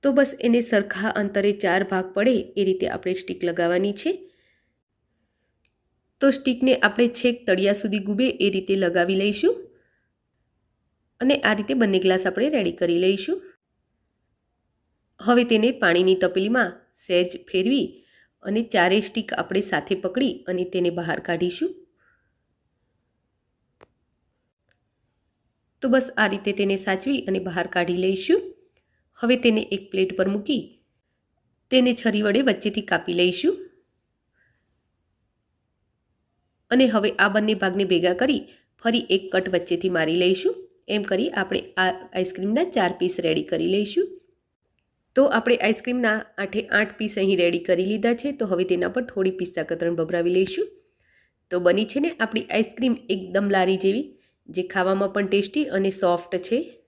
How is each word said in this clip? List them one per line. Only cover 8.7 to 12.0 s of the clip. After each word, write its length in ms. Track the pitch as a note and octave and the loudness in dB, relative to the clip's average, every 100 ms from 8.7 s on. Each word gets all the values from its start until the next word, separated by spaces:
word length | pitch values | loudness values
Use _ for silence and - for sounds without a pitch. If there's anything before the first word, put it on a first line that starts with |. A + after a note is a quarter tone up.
| G3 | 0
લગાવી 420 | F3+ F3 F3 F#3+ | 2 0 0 2
લઈશું 320 | G3+ G3+ F4+ - - _ _ _ _ _ _ _ _ _ _ _ _ _ _ _ | 0 2 0 0 -8 _ _ _ _ _ _ _ _ _ _ _ _ _ _ _
અને 140 | C4 C#4 | 2 2
આ 160 | G#3 G#3+ | 2 0
રીતે 160 | G#3 C4+ | -2 2
બંને 180 | A3 F#3+ | 2 4